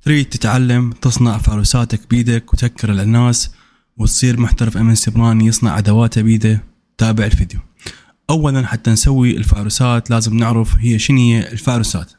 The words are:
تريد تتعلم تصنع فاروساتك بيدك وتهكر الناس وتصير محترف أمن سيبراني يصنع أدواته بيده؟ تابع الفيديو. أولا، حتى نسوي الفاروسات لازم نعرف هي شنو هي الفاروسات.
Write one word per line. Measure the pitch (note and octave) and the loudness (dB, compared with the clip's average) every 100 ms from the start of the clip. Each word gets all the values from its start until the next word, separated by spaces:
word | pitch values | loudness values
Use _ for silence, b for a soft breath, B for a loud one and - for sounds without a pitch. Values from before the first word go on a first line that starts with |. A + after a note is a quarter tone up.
| - | 0
تريد | D3+ C3+ | 0 0
تتعلم | - - B2+ B2+ A#2+ B2 | -4 -2 0 2 2 0
تصنع | A2+ B2+ A#2 A#2+ A2 | -2 -2 0 0 2
فاروساتك | A2+ G#2+ G2+ B2 A#2 A2+ - | 0 0 0 0 -2 -4 -2
بيدك | B2 A#2+ A#2 - | -2 0 -2 0
وتهكر | - B2 - G#2+ | -2 -2 -4 -2
الناس | G2+ G2+ A#2 B2 A#2 - b b b b - | -2 2 2 2 0 -4 b b b b -4
وتصير | G#2+ - B2+ A#2 | -2 0 0 0
محترف | A#2 - A2+ - | 0 0 0 0
أمن | A2+ A2 | 2 2
سيبراني | - A2+ A#2 A2 A2 | 0 0 2 2 2
يصنع | A2+ A#2 D2+ | 0 -2 -2
أدواته | G2+ G#2+ A#2 - | 0 2 2 0
بيده؟ | A2 A2+ G#2+ G#2+ - _ _ _ | 0 2 2 0 -4 _ _ _
تابع | A2+ A2 G2+ | -2 0 0
الفيديو. | - F2+ G2+ - _ B B B B - | 0 0 -6 -12 _ B B B B -4
أولا، | D#3+ D3+ C3+ A#2+ | -2 0 0 -2
حتى | A#2 - | -4 0
نسوي | A2 C#3 C3+ B2 - | 2 2 2 2 0
الفاروسات | A2 G#2 G#2 - B2+ A#2+ - | -2 -4 -4 -2 0 0 0
لازم | A#2 A2 A2 | -2 0 0
نعرف | A#2 A2+ A2 - | 0 0 2 0
هي | A2+ A2+ | 2 -2
شنو | - C#3 | 2 2
هي | A#2+ A2+ - | 4 2 -2
الفاروسات. | A2+ - B2 A2 F#2 D#2 | -6 -4 -2 -2 -6 -10